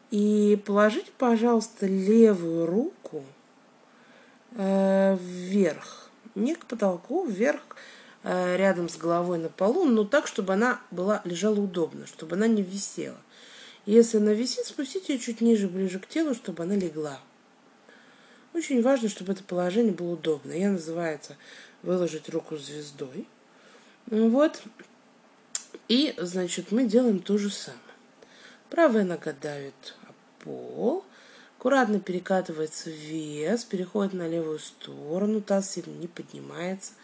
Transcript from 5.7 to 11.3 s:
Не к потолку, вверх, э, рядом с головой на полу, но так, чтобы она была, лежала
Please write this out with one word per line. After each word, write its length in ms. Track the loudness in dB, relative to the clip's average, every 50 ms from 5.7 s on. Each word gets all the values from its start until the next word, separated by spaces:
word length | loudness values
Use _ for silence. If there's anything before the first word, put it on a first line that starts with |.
| 0 -4 -10 -16 -18 -18 -20 -20 _ _ -20 -10 -4
Не 180 | -2 -2 0 -2
к 120 | -4 -6
потолку, 600 | -10 -4 0 0 0 0 -2 -4 -4 -4 -2 -2
вверх, 360 | -2 -2 0 0 0 0 -2 -6 -16 -20 -20 -20 -20 -20 -20 -20 -20 -20 -12 -6
э, 340 | -4 -2 0 0 0 0
рядом 320 | 2 2 2 2 0 -2 -6
с 80 | -6
головой 400 | -4 -2 0 0 0 0 0 -2
на 100 | -4 -4
полу, 380 | -6 -4 0 0 2 2 4 4
но 180 | 4 4 4 4
так, 240 | 4 2 2 2
чтобы 240 | 0 -4 -4 -2 0
она 300 | 0 2 2 2 0 -2 -6 -10
была, 300 | -6 -4 0 0 0 -2 -2
лежала 380 | -6